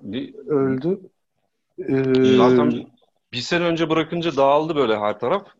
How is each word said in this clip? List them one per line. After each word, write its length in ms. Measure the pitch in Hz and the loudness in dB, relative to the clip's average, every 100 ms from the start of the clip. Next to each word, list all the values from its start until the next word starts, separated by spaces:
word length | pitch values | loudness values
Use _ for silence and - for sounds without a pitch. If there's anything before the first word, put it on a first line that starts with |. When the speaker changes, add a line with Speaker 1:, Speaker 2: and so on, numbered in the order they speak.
Speaker 1:
Ni- 320 | 98 120 - - - | -12 -10 -10 -12 -4
Speaker 2:
Öldü. 520 | 143 135 131 165 202 - _ _ _ _ _ _ - | 0 0 -2 -4 -6 -10 _ _ _ _ _ _ -12
Ee, 580 | 180 135 131 131 127 127 | -4 -2 0 2 4 4
Speaker 1:
Zaten 500 | 127 127 120 120 - _ _ _ _ | 6 4 2 -2 -8 _ _ _ _
bir 60 | 123 | -10
sene 240 | - 175 | -4 -2
önce 240 | 175 165 160 | 0 -2 0
bırakınca 460 | 160 156 175 165 139 | -2 -2 -4 -4 0
dağıldı 400 | 139 147 160 147 | 2 2 0 0
böyle 220 | 120 107 | 0 0
her 200 | 104 107 | -2 -4
taraf. 280 | 120 196 - _ | -4 -4 -6 _